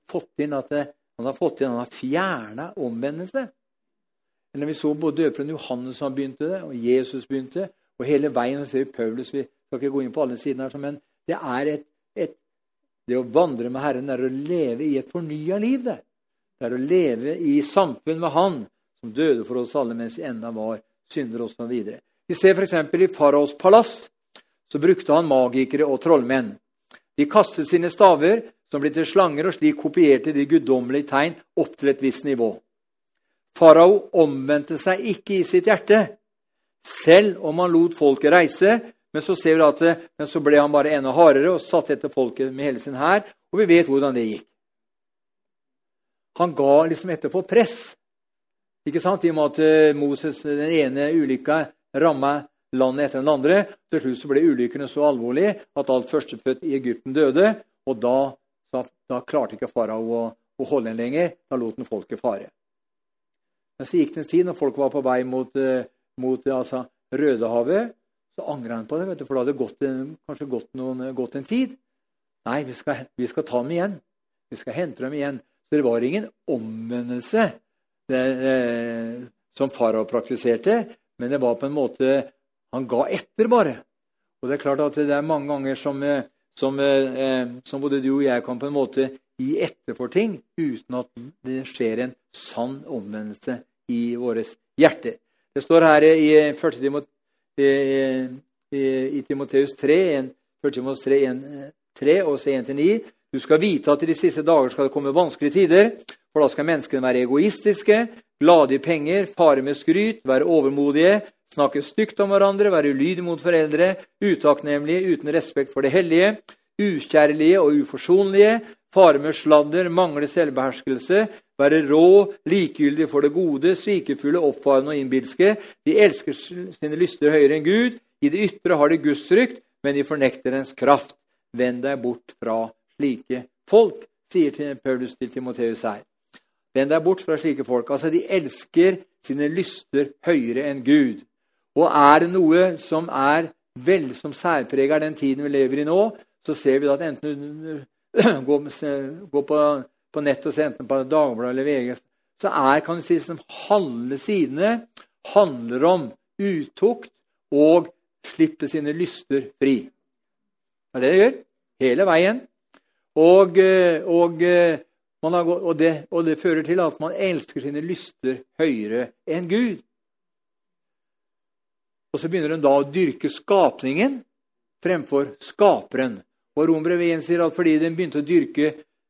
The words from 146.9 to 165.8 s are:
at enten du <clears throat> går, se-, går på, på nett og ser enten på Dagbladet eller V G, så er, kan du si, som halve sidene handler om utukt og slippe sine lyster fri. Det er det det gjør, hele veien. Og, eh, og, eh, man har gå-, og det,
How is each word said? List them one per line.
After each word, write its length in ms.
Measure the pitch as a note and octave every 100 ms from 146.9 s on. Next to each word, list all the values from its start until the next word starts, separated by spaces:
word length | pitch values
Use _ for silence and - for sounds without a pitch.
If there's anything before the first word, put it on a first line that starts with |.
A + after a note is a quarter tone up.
| C#3
at 80 | E3
enten 280 | C#3 D3+ C#3+ C#3+ D3+
du 100 | D#3+ D3+ C#3 _ _
<clears throat> 380 | - A3+ D3+ C3
går, 220 | D3 D3
se-, 400 | - D3+ C#3+ C3+ D#3+ G3
går 140 | C#3+ C#3
på, 120 | D3+ D3 D3 B2+ _ _
på 100 | D3+ D3
nett 200 | C#3 D#3+
og 100 | D3
ser 160 | D3+
enten 160 | - B2
på 120 | C3+
Dagbladet 500 | C3 D#3 D3 A2+ B2
eller 140 | B2+ C#3
V 100 | C#3 B2
G, 80 | B2+ _ _ _ _
så 100 | G3+
er, 300 | - C3+ D3 D#3
kan 140 | E3+
du 60 | D#3+
si, 140 | E3+
som 180 | C#3 A#2+ - - -
halve 500 | G#3 D#3+ A#2 B2 C3+
sidene 520 | - G3+ C#3 C#3 G3+ A#3 - - - _ -
handler 520 | G3+ G3 B2+ A#2 B2+ D#3+
om 200 | F#3 B2 - _ -
utukt 720 | G3+ E3+ C#3+ - G#3 A#3 - _ _ _ _ C#3
og 340 | D3+ F3 E3+ - _ _ -
slippe 440 | - D#3 - D3
sine 220 | D#3+ D3 D#3
lyster 540 | F3 - - C#3 C3 -
fri. 220 | C#3 B2+ - _ _ _ _ _ _ _ _ _ _
Det 80 | C3
er 60 |
det 80 | B2+
det 80 | F#3
gjør, 160 | A3+ C4 - _ _ -
hele 240 | C3 B2+ G3
veien. 300 | E3 F#3+ B3 - _ _ _ _ _ _ -
Og, 380 | E3 F#3 F#3+ F3
eh, 460 | F#3 F#3+ F3+ D#3+ F3
og, 340 | E3+ E3+ D#3+
eh, 380 | F3 F3 F3 D3+ - _ _ _
man 140 | D#3 F3
har 80 |
gå-, 160 | E3+ F3
og 180 | F#3
det, 160 | D#3